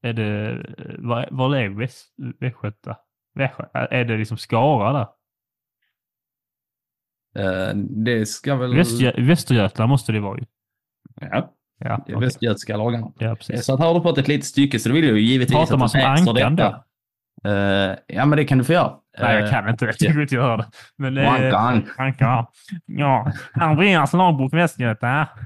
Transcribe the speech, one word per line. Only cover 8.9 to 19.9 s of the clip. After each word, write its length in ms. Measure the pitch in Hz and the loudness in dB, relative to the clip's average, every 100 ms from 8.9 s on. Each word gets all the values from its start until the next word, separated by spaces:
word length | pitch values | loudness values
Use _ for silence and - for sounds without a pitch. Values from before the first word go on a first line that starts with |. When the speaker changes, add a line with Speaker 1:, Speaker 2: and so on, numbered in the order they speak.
| 117 127 - 123 | 2 0 2 2
Speaker 1:
Västergötland 640 | 165 - 120 98 - 113 | 2 2 2 2 0 2
måste 220 | 139 - | 2 0
det 80 | 110 | -4
vara 180 | 104 98 | -4 -8
ju. 60 | 123 _ _ _ _ _ - - | -12 _ _ _ _ _ -20 -20
Speaker 2:
Ja. 340 | - 117 175 _ _ _ | -6 -4 -6 _ _ _
Speaker 1:
Ja, 180 | - 104 - | -6 -6 -6
Speaker 2:
Det 60 | |
är 40 | - | -2
Speaker 1:
okej. 100 | 127 | -2
Speaker 2:
västgötska 500 | - 117 107 - 104 | -2 -4 -4 -4 -4
lagarna. 360 | 113 120 113 - | -2 -4 -8 -8
Speaker 1:
Ja, 180 | 113 110 | -6 -6
precis. 280 | - 120 | -8 -6
Speaker 2:
Så 100 | - | -2
att 60 | 135 | 2
har 140 | 165 | 2
du 60 | 170 | 2
fått 160 | 170 139 | 2 0
ett 100 | 135 | 0
litet 180 | 147 - | -2 -2
stycke 320 | - 143 120 | 0 2 2
så 100 | 117 | 0
då 60 | |
vill 100 | 143 | 2
jag 140 | 156 107 | 4 4
ju 40 | |
givetvis 320 | 110 131 123 135 | 4 2 2 2
Speaker 1:
Pratar 180 | 160 | 4
Speaker 2:
att 40 | 135 | 2
Speaker 1:
man 80 | 120 | 2
Speaker 2:
du 40 | |
Speaker 1:
som 80 | 147 | 2
Speaker 2:
läser 300 | 131 139 180 | 2 4 4
Speaker 1:
Ankan 260 | 117 123 160 | 4 2 2
Speaker 2:
detta. 260 | 104 - _ _ _ _ _ - | 0 -2 _ _ _ _ _ -10
Speaker 1:
då? 80 | 101 | -2
Speaker 2:
Eh, 460 | 101 98 98 98 95 _ | 0 2 2 0 -2 _
ja, 200 | 92 139 | 0 2
men 100 | 151 | 2
det 80 | |
kan 140 | 147 135 | 2 2
du 60 | |
få 80 | 120 | 4
göra. 240 | 170 151 - _ - | 2 2 -4 _ -4
Speaker 1:
Nej, 160 | 120 | 0
jag 100 | 110 | 2
Speaker 2:
Eh, 60 | 104 | 2
Speaker 1:
kan 180 | 120 101 | 0 0
inte. 160 | 117 | -2
Jag 140 | 117 | -2